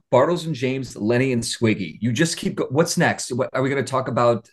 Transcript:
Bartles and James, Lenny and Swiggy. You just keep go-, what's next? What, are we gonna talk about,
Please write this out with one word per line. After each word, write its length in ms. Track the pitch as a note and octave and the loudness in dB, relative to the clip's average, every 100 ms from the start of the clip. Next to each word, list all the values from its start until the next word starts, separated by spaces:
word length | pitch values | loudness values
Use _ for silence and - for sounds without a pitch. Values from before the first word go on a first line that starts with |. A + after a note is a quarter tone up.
| - | 2
Bartles 320 | B2 D3+ E3+ D#3+ | 4 4 2 -4
and 80 | |
James, 420 | C#3 B2+ C3+ B2 - | -4 -2 -4 -6 -4
Lenny 380 | G#2 B2 C3+ | 0 2 2
and 80 | A#2+ | 0
Swiggy. 560 | A2+ - A2+ G#2 F2 - | -4 0 0 0 -4 -4
You 100 | A2+ | -2
just 260 | A#2+ E3 - | 0 0 0
keep 160 | F#3+ | -4
go-, 140 | - D3 | -4 -2
what's 260 | C3 F3 - | 0 2 2
next? 360 | C#3 G#2 - | 2 0 -4
What, 180 | A#2+ A2 | -4 -2
are 100 | B2+ | 0
we 60 | C3+ | -2
gonna 100 | C#3 | -2
talk 260 | B2 C3 C3 | -2 -2 -2
about, 400 | B2 A#2+ A2+ - | 2 2 2 -2